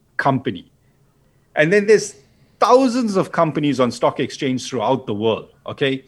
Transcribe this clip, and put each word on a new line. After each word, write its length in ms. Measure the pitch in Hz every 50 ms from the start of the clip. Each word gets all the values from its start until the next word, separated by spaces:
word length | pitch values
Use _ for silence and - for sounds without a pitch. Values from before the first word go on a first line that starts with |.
| _ _ _
company. 560 | - - 143 131 117 - 135 95 - - _ _ _ _ _ _ _ _ _ _ _ _ _ _ _ _ _ -
And 180 | - 151 165
then 140 | 196 208 202
there's 300 | 214 214 190 - - - _ _ _ _ _ _ _ _ -
thousands 580 | - 208 247 262 269 247 226 262 233 214 196
of 140 | 190 156 -
companies 480 | - 170 170 156 135 156 147 147 131 120
on 120 | 127 117
stock 280 | - - 160 147 - -
exchange 500 | 135 - - - 151 131 131 120 - -
throughout 380 | 135 117 107 117 135 135 -
the 80 | - 107
world, 380 | 101 110 113 107 - - - _ _ -
okay? 380 | - 107 - 147 135 135 131 -